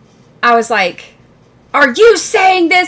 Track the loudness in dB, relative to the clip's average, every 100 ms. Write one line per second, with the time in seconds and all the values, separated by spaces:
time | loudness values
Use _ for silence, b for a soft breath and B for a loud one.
0 | _ _ _ _ -2 0 -2 -4 -4 -8
1 | -18 _ _ _ _ _ _ -2 -2 2
2 | 4 4 0 -2 0 0 0 0